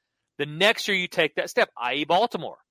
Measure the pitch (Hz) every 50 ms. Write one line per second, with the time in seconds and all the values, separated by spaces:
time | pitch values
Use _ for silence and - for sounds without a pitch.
0 | _ _ _ _ _ _ _ - 147 147 151 160 190 214 226 - - - 196 185
1 | 180 175 - 180 160 151 - 185 156 175 - 247 214 - - - 117 123 131 143
2 | 151 143 170 185 226 240 - 185 143 104 113 - _ _